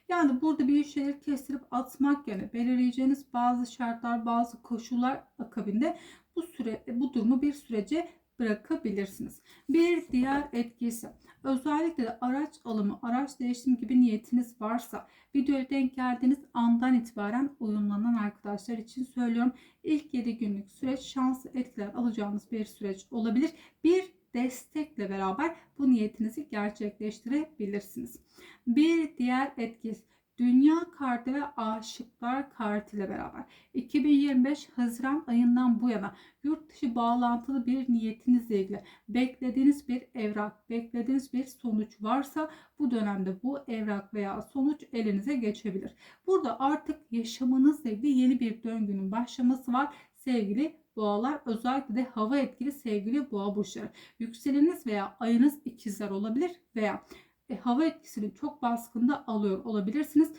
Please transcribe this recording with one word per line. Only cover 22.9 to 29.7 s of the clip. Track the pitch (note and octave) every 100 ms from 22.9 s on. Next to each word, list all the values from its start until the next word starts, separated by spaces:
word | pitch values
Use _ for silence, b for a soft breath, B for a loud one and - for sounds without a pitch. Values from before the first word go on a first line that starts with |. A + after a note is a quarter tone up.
| F#3+ -
olabilir. | A#3 A3 G#3+ D#4+ - B _
Bir | D#4+ F#4 F#4 _ _
destekle | A#3 B3 B3+ - D#4 D4+ - G3
beraber | G3 F#3+ G#3+ E4 - B -
bu | C4
niyetinizi | A#3+ G#3+ - A3 D#4 -
gerçekleştirebilirsiniz. | G#3 G#3 - G#3 - G#3+ - A#3 D4 D#4 - G3+ G3+ - A#3+ A#3+ - B B B B B3
Bir | A#3 D#4+ E4 D4+ -
diğer | B3 B3+ C#4+ C4
etki | A3+